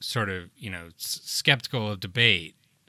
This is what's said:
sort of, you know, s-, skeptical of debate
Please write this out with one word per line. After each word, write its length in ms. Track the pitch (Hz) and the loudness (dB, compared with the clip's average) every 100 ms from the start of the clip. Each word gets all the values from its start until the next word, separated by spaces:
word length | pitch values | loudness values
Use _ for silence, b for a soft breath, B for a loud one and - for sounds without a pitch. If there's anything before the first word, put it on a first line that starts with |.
sort 280 | - 120 101 | -6 -2 -2
of, 140 | 92 87 - | -4 -10 -14
you 140 | 104 | -12
know, 160 | 87 85 - | -10 -12 -12
s-, 220 | - - | -8 -8
skeptical 680 | - - 147 135 - 123 107 | -4 0 2 2 0 -2 -2
of 100 | 98 | -2
debate 540 | 98 120 117 90 78 _ _ _ | -2 4 6 6 0 _ _ _